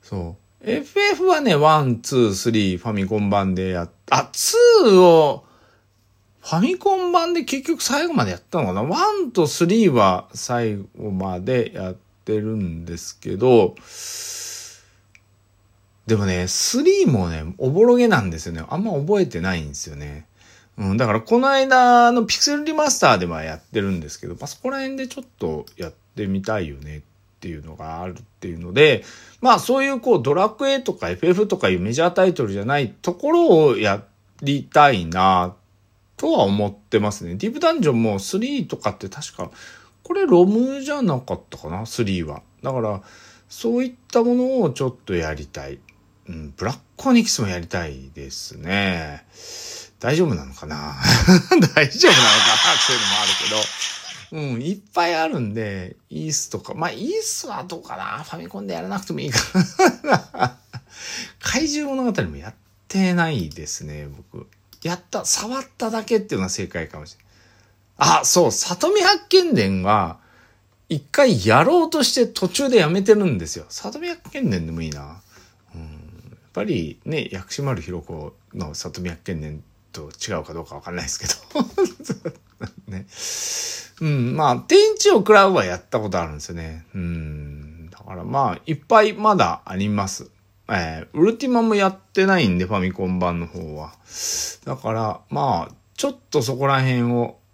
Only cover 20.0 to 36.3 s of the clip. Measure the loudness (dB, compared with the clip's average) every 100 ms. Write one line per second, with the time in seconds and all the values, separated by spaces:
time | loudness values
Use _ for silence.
20 | -14 -14 -18 _ _ _ _ -8 -2 0
21 | 2 0 2 2 4 2 4 6 8 8
22 | 8 4 0 0 0 0 -2 0 0 4
23 | 4 4 0 -6 -8 -10 _ -4 -2 -4
24 | -6 -14 -14 -12 -14 -10 -8 -6 -6 -8
25 | -10 -12 -16 _ -6 -6 -10 -14 -16 -16
26 | _ -10 -4 -4 -4 -6 -6 -10 -14 -16
27 | -18 _ _ _ -14 -14 -16 -16 -14 -10
28 | -12 -14 -20 _ -12 -10 -4 4 6 4
29 | -4 -20 -20 _ 4 4 4 2 2 -2
30 | 2 2 2 2 0 0 -2 0 -2 -6
31 | -6 -2 2 2 2 0 0 0 -2 0
32 | 0 4 2 2 -4 -4 -2 -2 -2 -6
33 | -8 -4 0 4 6 6 6 4 0 -2
34 | -6 _ _ _ -4 -4 0 6 6 4
35 | -2 2 4 4 2 -6 _ _ _ _
36 | _ -6 0